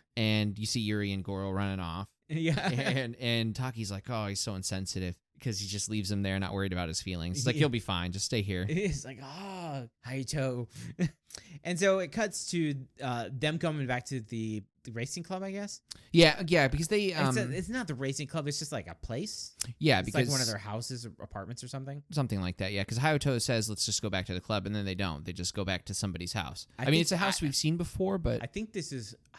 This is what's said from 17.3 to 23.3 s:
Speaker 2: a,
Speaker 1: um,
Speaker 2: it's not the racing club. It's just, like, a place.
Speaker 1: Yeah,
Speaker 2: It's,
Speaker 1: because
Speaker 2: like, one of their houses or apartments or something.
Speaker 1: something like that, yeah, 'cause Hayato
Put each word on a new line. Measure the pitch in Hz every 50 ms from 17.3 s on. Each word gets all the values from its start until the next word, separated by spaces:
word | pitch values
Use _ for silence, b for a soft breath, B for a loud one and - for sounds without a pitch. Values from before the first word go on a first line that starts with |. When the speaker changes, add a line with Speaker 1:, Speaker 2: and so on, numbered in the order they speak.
| 127
Speaker 2:
a, | - 123
Speaker 1:
um, | 123
Speaker 2:
it's | 143 180 180 -
not | 233 254 233 156
the | 147
racing | 120 139 135 135 143 151
club. | 135 - 165 143 147
It's | 143 -
just, | 160 -
like, | 156 113 -
a | 85 82
place. | - - - 113 127 - - - - - - B B B 127 117 -
Speaker 1:
Yeah, | 151 156 127 95
Speaker 2:
It's, | 92
Speaker 1:
because | 98 - 151 127
Speaker 2:
like, | 131
one | 143 131
of | 127
their | 113 107 101
houses | 104 107 104 113 120 - 127 117 117
or | 113 - -
apartments | - - - 104 95 95 123 - -
or | 123
something. | - 117 131 139 139 147 143 -
Speaker 1:
something | 165 147 135 110 104 98
like | 90 90 87 -
that, | 98 95
yeah, | 104 98 98
'cause | - 113 117
Hayato | 139 156 151 143 - 147